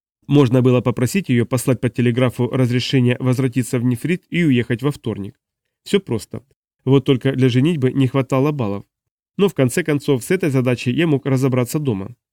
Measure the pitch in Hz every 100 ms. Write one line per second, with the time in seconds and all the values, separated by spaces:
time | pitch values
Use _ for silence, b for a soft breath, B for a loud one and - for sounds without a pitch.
0 | _ _ - 143 127 131 127 123 123 117
1 | 123 196 - 120 110 127 - 120 120 -
2 | 120 117 127 123 123 131 123 123 - 135
3 | 123 123 131 123 127 131 117 127 123 120
4 | 143 180 - 170 160 123 113 113 143 -
5 | 113 101 101 - _ _ _ _ - 202
6 | - 113 - 110 - _ _ _ 131 135
7 | 143 131 135 139 127 123 151 165 127 139
8 | 131 135 127 131 147 147 104 101 - _
9 | _ _ _ - 196 - 127 185 160 147
10 | - 131 - 180 165 131 123 123 123 131
11 | 170 135 139 131 135 127 123 156 139 95
12 | 101 - _